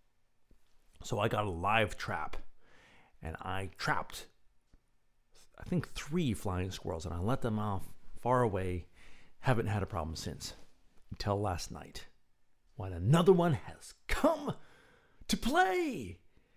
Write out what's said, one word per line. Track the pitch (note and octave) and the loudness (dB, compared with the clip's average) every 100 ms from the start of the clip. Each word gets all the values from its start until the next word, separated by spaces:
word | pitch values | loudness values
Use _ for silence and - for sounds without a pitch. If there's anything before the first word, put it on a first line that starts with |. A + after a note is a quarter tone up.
| _ _ _ _ _ - - - _ - | _ _ _ _ _ -20 -20 -20 _ -16
So | - G#2+ | -4 0
I | A2 | 0
got | G#2 | 0
a | G#2 | -2
live | E2+ F#2+ A2+ G#2+ - | 0 2 4 2 0
trap, | - F2 D2+ - - - - - - - - - | -4 -4 -2 -2 -4 -8 -16 -20 -20 -20 -20 -12
and | D#2+ - | -10 -8
I | F#2 F#2+ G2 - | -4 -4 -4 -4
trapped, | - C#3+ - - - _ - _ _ - _ _ _ _ _ - - - | -2 -2 -2 -10 -16 _ -20 _ _ -20 _ _ _ _ _ -20 -20 -16
I | |
think, | - F3+ - | -4 -2 -2
three | - - F3 D3 | -8 -4 0 0
flying | G2 G2+ F#2 F#2+ | 0 -2 -2 -2
squirrels, | - - E2+ | -4 -6 -4
and | F2+ | -4
I | E2 | -2
let | G2 C3 | 0 0
them | A#2+ G#2+ | 0 0
off | G#2+ G2 - - - - | 0 -2 -4 -8 -8 -4
far | A#2+ B2 | 2 4
away. | A#2+ F#2 F#2 F2+ - - - - - - | 4 2 0 -2 -6 -14 -16 -16 -16 -2
Haven't | - B2 G2 | 2 2 2
had | G#2 | 0
a | - | 0
problem | G2 D#2 | -2 -4
since, | A#2+ - - - - - - - - - | -4 -8 -8 -10 -14 -18 -20 -20 -20 -14
until | - A2 G2+ | -4 0 0
last | G#2 F2 - | 0 -2 -6
night, | - - - - - _ _ _ _ _ - | -10 -12 -14 -14 -18 _ _ _ _ _ -10
when | F#2+ | -6
another | F2 F#2+ E3 F3 | 0 6 8 8
one | F3+ F3 | 8 6
has | C#3 - - - - - | 2 -2 -14 -18 -14 0
come | - D#4 D4+ C#4+ - - - - - _ - - | 4 4 4 -2 -8 -12 -20 -20 -20 _ -16 -4
to | F#3+ | -2
play | A#3 D#4+ F#4+ F4+ D#4+ G3 F#2 F2+ - - _ | 2 4 4 4 0 -2 -6 -12 -20 -20 _